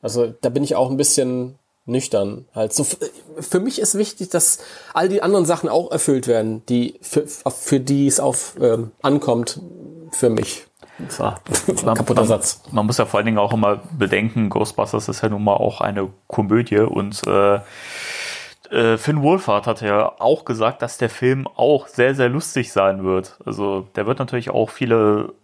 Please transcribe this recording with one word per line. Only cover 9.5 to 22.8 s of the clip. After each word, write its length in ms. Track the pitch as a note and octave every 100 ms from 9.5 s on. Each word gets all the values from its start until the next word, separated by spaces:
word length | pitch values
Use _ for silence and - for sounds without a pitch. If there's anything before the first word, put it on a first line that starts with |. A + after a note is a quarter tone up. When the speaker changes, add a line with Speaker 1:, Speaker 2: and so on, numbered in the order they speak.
| - - - C3 E3 D#3+
Speaker 1:
für 180 | - B2
mich. 360 | A2 G#2+ - - _ - -
Das 200 | E3+ -
war 200 | G#2+ - -
<laughs> 140 | - -
ein 80 | - -
Speaker 2:
Man, 100 | A2
Speaker 1:
kaputter 260 | A2+ A#2
Speaker 2:
man, 60 | A2
Speaker 1:
Satz. 340 | G#2+ - - -
Speaker 2:
man 140 | G#2+ G#2
muss 120 | A#2+
ja 80 | G#2+
vor 120 | G#2
allen 80 | A2
Dingen 120 | G#2+
auch 140 | G2+
immer 280 | A2 G#2 G2+ - D#3
bedenken, 520 | G2 G2 A2 A#2 G#2
Ghostbusters 600 | A2 G#2+ - G#2 A2 G#2+
ist 120 | A2
ja 80 | A2
nun 140 | G#2
mal 120 | G#2 G2+
auch 260 | - -
eine 280 | G2+ G2+ F#2+ - _
Komödie 500 | - G2+ A2+ A#2+ G#2
und, 460 | A2 - G2 G#2 -
äh, 320 | G2 G2+ G2+ G2+ - - - - - - - - - -
äh, 260 | A2+ A2+ A2+
Finn 240 | - D3+
Wolfhard 460 | C#3+ F#3 F#3 G#2 A2+
hat 140 | A2
ja 300 | G#2+ G#2 - -
auch 260 | A2+ D#3 -
gesagt, 360 | A2+ A2 A#2
dass 160 | A#2+ -
der 120 | A#2
Film 380 | - B2+ C3+ C3+ -
auch 320 | B2+ D3 -
sehr, 280 | - B2 C#3
sehr 140 | B2
lustig 420 | C3+ - - A#2+
sein 320 | -